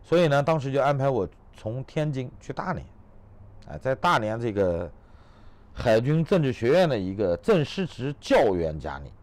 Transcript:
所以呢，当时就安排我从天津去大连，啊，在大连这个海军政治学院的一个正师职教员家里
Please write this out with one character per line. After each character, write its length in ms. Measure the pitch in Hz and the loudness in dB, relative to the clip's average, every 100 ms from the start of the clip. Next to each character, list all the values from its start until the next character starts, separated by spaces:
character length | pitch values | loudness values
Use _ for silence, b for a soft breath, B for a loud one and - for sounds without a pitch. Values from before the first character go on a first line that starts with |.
所 160 | - 165 | 2 4
以 120 | 170 | 4
呢， 120 | 143 | 4
当 200 | 143 160 | 2 0
时 100 | 135 | 0
就 100 | 135 | 0
安 160 | 135 143 | 2 2
排 120 | 135 | 0
我 200 | 127 92 - - - | 0 -2 -6 -20 -14
从 260 | 110 123 | -10 -8
天 300 | 131 - 151 | -8 -4 -4
津 180 | 131 127 - | -4 -8 -12
去 120 | - | -14
大 220 | 139 - | -10 -6
连， 120 | 165 - - - - - - - - - | -8 -10 -20 -20 -20 -20 -20 -20 -20 -16
啊， 100 | 76 | -8
在 180 | 127 131 | -4 -2
大 240 | 180 156 | 2 2
连 180 | 107 113 | 0 -4
这 120 | 117 | -4
个 360 | 101 92 85 87 - b b b b b b b | 0 0 0 -6 -14 b b b b b b b
海 280 | - 123 113 | -6 2 2
军 240 | 123 156 | 4 0
政 160 | 165 196 | 2 2
治 120 | 143 | 0
学 160 | 113 117 | 0 2
院 200 | 160 175 | 4 2
的 80 | 120 | 0
一 200 | 92 95 | -4 -2
个 200 | 101 87 | 0 0
正 260 | - 202 | 2 2
师 200 | 143 - | 2 -4
职 300 | 185 - 131 147 | -8 -6 -8 -8
教 340 | - 262 127 | 0 4 4
员 240 | 92 80 78 | 2 -2 -4
家 220 | 76 67 | -10 -12
里 120 | 69 - | -14 -18